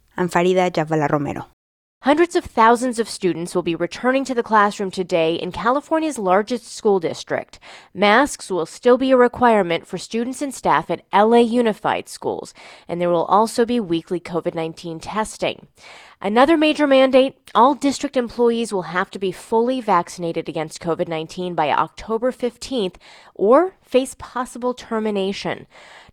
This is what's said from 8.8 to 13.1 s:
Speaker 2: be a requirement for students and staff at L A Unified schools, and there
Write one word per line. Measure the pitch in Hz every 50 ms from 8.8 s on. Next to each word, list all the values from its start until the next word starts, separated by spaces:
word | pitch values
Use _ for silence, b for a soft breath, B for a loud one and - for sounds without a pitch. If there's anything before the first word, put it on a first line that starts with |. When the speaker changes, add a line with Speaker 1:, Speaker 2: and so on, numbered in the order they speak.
| - 247 247
Speaker 2:
be | 247 269 262
a | 262
requirement | 247 247 240 - - 247 240 226 208 185 170 165 170 -
for | - - 175
students | - - - 226 240 254 262 -
and | 294 277 240
staff | - - 180 151 147 156 -
at | 170 - - _ -
L | 196 208 226 233
A | 240
Unified | 240 226 226 247 240 220 208 - - 147 101 87 - -
schools, | - - - 123 98 - - - B B B B B B B
and | - 170 175
there | 175 175